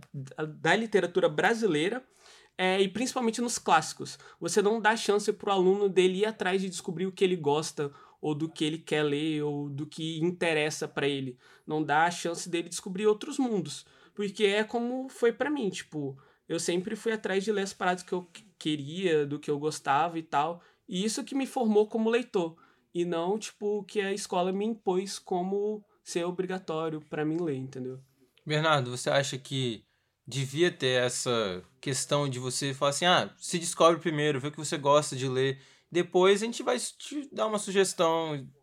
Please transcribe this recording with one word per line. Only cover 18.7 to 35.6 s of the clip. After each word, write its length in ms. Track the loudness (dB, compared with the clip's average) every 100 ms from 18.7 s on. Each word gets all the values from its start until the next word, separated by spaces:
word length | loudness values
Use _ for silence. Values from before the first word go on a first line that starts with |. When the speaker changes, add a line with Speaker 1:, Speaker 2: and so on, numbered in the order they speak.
| -4 -4 -2 2 4
Speaker 1:
do 140 | 2 -4
que 120 | -4
eu 80 | -2
gostava 600 | -2 -4 0 2 0 -4
e 40 |
tal. 380 | -2 0 0 -4 -14 _ -8
E 160 | -4
isso 220 | -2 -4
que 100 | -4
me 120 | -4 -4
formou 400 | 0 4 4 4
como 220 | 0 0
leitor. 460 | 0 0 -2 -2 -6 _ _ _
E 140 | -4 -2
não, 320 | 0 0 -2
tipo, 400 | -6 -6 -4 -4
o 60 |
que 180 | -4 -4
a 100 | -2
escola 400 | -4 -2 0 0
me 140 | 0 -2
impôs 520 | -2 0 0 -2 -8
como 640 | -4 -2 0 0 -2 -4 -10 _
ser 200 | -8 -4
obrigatório 760 | -2 -2 -4 -6 -4 -2 -2 -4 -6
pra 160 | -4
mim 140 | -2 0
ler, 160 | -2 -4
entendeu? 420 | -6 -8 -10 -10 -16 _ _ _
Speaker 2:
Bernardo, 460 | -2 2 4 4 2
você 180 | -2 2
acha 300 | 2 2 -4
que 440 | -6 -4 -2 -4 -12 _ _ _ -8
devia 440 | -6 -4 0 0
ter 320 | 2 0 2
essa 580 | 0 0 0 0 0 -4 -10 _
questão 480 | -6 -4 0 0 0
de 100 | -4
você 360 | -6 -4 -4
falar 160 | 0 0
assim, 140 | 2 4
"Ah, 260 | 4 2 -6
se 200 | -6 -4
descobre 400 | -4 6 6 6
primeiro, 380 | 0 0 0 0
vê 80 | -4
o 40 |
que 60 | -8
você 180 | -6 -2
gosta 400 | 4 4 4 -2
de 100 | -2
ler"? 300 | 0 0 -2